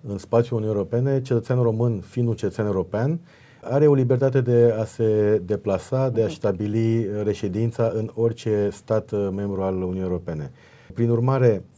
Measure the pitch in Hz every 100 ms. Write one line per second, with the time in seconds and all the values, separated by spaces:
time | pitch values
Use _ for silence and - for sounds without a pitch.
0 | 110 98 - 120 120 117 107 101 92 120
1 | 135 135 131 117 120 127 117 110 120 104
2 | - 123 117 107 101 92 104 95 90 107
3 | 135 165 - - - - - 139 151 139
4 | 123 127 135 131 120 120 120 110 107 -
5 | 110 107 104 107 90 101 101 95 - 131
6 | 131 113 104 - 104 92 104 110 113 113
7 | 101 104 104 101 101 104 117 117 113 110
8 | 107 110 117 - 110 104 101 - - 110
9 | - 104 98 98 101 95 95 92 92 92
10 | 92 87 87 78 69 - - - - -
11 | 117 117 127 135 123 98 -